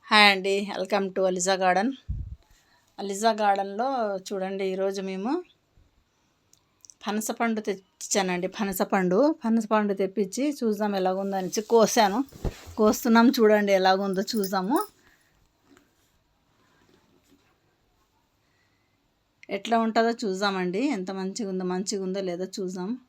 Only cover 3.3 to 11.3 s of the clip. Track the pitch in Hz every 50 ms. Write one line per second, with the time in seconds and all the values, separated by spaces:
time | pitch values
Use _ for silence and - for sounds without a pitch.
3.3 | 220 214 214 202 196 202 196 196 196 208 247 269 269 247 220 208 196 190 190 -
4.3 | 208 190 185 190 196 196 196 190 185 190 190 196 196 196 190 190 190 190 196 240
5.3 | 294 359 359 _ _ _ _ _ _ _ _ _ _ _ _ _ _ _ _ _
6.3 | _ _ _ _ _ _ _ _ _ _ - - _ _ - 220 202 220 214 -
7.3 | 262 - 240 226 220 214 214 220 190 190 _ _ _ _ - - - 202 190 185
8.3 | 180 175 180 185 - - 208 196 185 - 208 - - 196 185 180 180 208 277 302
9.3 | 320 - - 226 226 226 214 208 220 214 208 202 196 196 196 190 190 226 202 185
10.3 | - 240 269 302 285 - 247 220 214 196 214 208 202 196 185 185 185 190 196 196